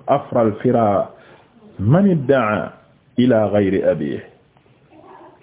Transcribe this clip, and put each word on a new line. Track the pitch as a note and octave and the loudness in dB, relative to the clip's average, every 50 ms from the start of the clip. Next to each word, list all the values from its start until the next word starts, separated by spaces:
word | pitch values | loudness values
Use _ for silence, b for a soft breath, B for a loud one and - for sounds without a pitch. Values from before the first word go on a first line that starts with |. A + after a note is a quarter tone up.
| - | -4
"Afra | - C3+ C#3+ - - - B2 | -2 -2 -2 -2 -4 -2 0
al-fira | A2+ G#2+ G2+ - - B2+ A#2+ A#2+ A2+ G#2 G2 F#2 E2 - - B B B B B B B _ _ - - - - | 0 0 -2 -2 -2 0 0 2 0 0 0 -2 -2 -6 -10 B B B B B B B _ _ -20 -18 -10 -4
man | G2 A2 D3 F#3 G3+ | 0 2 4 4 4
idda'a | G3 F3 D3+ B2 B2 C3+ C3 A2+ G#2+ G#2+ F#2 - - - - _ _ _ _ _ _ - - | 2 2 0 0 0 0 2 2 0 -2 -2 -4 -8 -12 -18 _ _ _ _ _ _ -2 0
ila | B2 B2+ A#2+ A2 G#2+ G2 | 2 2 2 2 2 0
ghayri | G2+ G#2 G2+ F#2+ F#2+ F2 | 0 0 0 0 0 0
abihi." | - F2+ F2 D2+ D2+ C#2+ B1 - - - _ _ _ _ _ _ _ _ _ _ _ _ _ - - - - - - - - _ | 0 0 -2 -2 -4 -8 -8 -10 -12 -16 _ _ _ _ _ _ _ _ _ _ _ _ _ -20 -20 -20 -20 -20 -20 -20 -20 _